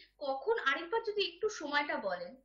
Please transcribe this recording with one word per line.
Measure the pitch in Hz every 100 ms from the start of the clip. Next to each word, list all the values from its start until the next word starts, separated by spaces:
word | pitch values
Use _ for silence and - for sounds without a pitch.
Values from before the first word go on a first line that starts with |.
| - _
কখন, | 277 269 415 453
আরেকবার | 269 302 339 453
যদি | 440 403 339
একটু | - 427
সময়টা | - 294 294 294 294
বলেন | 202 180 175 254